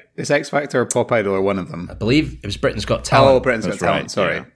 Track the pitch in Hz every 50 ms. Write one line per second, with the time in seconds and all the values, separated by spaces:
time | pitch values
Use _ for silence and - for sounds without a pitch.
0 | - _ _ - 151 139 147 147 - - - 143 147 131 - 127 117 - - 123
1 | 113 - 123 113 101 101 98 95 98 101 98 95 87 78 80 85 87 87 - -
2 | - 113 139 156 143 - - - - 101 95 - - - - 107 - - 113 113
3 | - - - 139 135 135 135 123 - 127 120 110 98 87 101 92 - - 76 71
4 | 69 - - 107 95 82 82 82 - - _